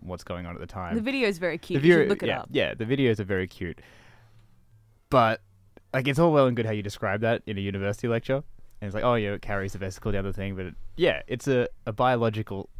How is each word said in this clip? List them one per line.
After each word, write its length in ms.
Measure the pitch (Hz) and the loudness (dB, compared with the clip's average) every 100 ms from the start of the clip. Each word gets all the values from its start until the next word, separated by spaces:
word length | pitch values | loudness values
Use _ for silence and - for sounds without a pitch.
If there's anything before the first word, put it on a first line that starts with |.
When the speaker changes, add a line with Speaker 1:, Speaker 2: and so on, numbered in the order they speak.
Speaker 1:
what's 240 | 87 87 | -10 -10
going 220 | - 87 87 | -8 -8 -8
on 80 | |
at 60 | 87 | -10
the 60 | 90 | -10
time. 280 | 95 92 | -10 -6
Speaker 2:
The 80 | 226 | -4
video 260 | 226 269 220 | -2 0 -2
is 80 | 170 | 0
very 220 | 175 160 | -4 -4
cute. 240 | - 139 | -4 4
Speaker 1:
The 40 | 160 | 8
Speaker 2:
You 40 | |
should 40 | 170 | 8
Speaker 1:
video, 100 | 135 | 6
Speaker 2:
look 140 | 135 | 0
it 60 | 113 | -2
Speaker 1:
yeah, 120 | - | -4
Speaker 2:
up. 80 | - | -2
Speaker 1:
yeah, 220 | 131 76 | 0 0
the 120 | - 110 | -2 -2
videos 340 | 139 127 107 | 2 2 2
are 40 | |
very 220 | 95 92 92 | 0 -2 -2
cute. 340 | - 87 - - - - - - - - _ _ - _ _ _ | -6 -10 -10 -18 -20 -20 -20 -20 -20 -20 _ _ -20 _ _ _
But, 320 | 131 113 113 _ _ _ - - | 4 4 2 _ _ _ -20 -6
like, 160 | 131 135 | -2 0
it's 100 | 139 | 4
all 140 | 170 | 6
well 140 | 147 131 | 6 6
and 100 | 120 | 2
good 100 | 110 | -2
how 60 | |
you 100 | 107 | -2
describe 380 | 101 - 104 104 | -4 -4 -2 0
that 220 | 113 117 - | 2 0 -2
in 120 | 98 | -4
a 20 | |
university 480 | 98 98 98 104 120 | -4 -2 -2 -2 -2
lecture, 280 | 117 - 135 - - - - | -2 0 -2 -4 -14 -18 -12
and 80 | 104 | -8
it's 60 | |
like, 100 | 107 | 0
"Oh, 100 | 120 | 2
yeah, 180 | 120 101 | 2 0
it 80 | 101 | -4
carries 300 | - 101 98 | -4 -4 -4
the 60 | 101 | -6
vesicle 320 | 95 - 110 | -8 -6 -2
down 120 | 101 | -2
the 80 | 98 | -2
thing," 240 | 98 98 95 | -4 -4 -6
but 100 | 90 | -8
it, 80 | - - - | -10 -10 0
yeah, 240 | 170 73 - | 2 0 -4
it's 200 | 123 143 | -4 0
a, 200 | 127 - - 117 | 2 0 -4 -6
a 60 | |
biological 760 | 107 127 120 117 110 - 98 - | 0 2 4 2 0 -6 -8 -10